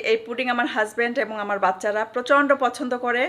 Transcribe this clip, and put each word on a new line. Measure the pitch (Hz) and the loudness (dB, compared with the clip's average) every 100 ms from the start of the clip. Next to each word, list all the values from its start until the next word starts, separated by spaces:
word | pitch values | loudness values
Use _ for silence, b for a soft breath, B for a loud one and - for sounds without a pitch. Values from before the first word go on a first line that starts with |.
| - | 2
এই | 220 226 | 0 -2
পুডিং | 233 254 | -6 -2
আমার | 247 240 | 0 0
হাজব্যান্ড | 240 214 226 233 240 | 0 -2 0 -2 0
এবং | 220 220 | -4 -4
আমার | 202 202 190 | -4 0 2
বাচ্চারা | 190 208 208 220 | 0 -2 -2 -2
প্রচণ্ড | 247 247 285 285 220 | -4 2 4 4 4
পছন্দ | 247 233 247 247 | 2 -2 -4 -4
করে। | 247 240 | -2 0